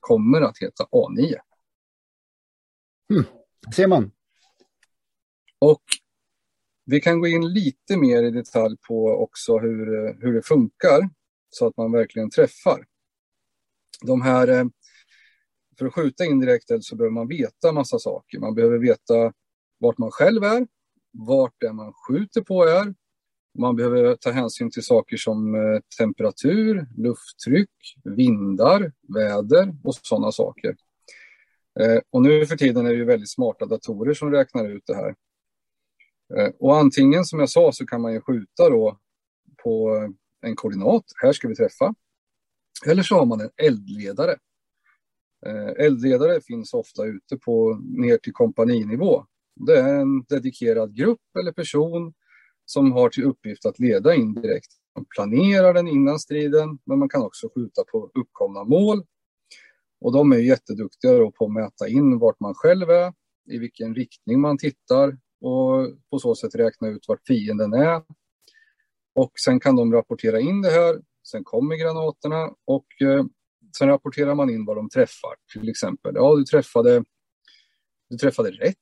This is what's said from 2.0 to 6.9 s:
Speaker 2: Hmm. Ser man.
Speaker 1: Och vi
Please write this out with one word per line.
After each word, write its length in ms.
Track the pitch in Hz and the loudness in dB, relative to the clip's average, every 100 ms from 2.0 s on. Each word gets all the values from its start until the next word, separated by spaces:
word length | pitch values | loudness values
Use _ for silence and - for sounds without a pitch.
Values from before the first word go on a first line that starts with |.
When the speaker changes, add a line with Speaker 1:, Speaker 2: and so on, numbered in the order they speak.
| _ _ _ _ _ _ _ _ _ _ _ | _ _ _ _ _ _ _ _ _ _ _
Speaker 2:
Hmm. 160 | 202 - - _ _ - | 0 0 -8 _ _ -8
Ser 120 | 110 190 | 0 4
man. 240 | 170 101 _ _ _ _ _ _ _ _ _ _ _ _ _ _ _ | 2 0 _ _ _ _ _ _ _ _ _ _ _ _ _ _ _
Speaker 1:
Och 240 | 151 151 _ - _ _ _ _ _ _ _ _ | 4 4 _ -10 _ _ _ _ _ _ _ _
vi 160 | - | -2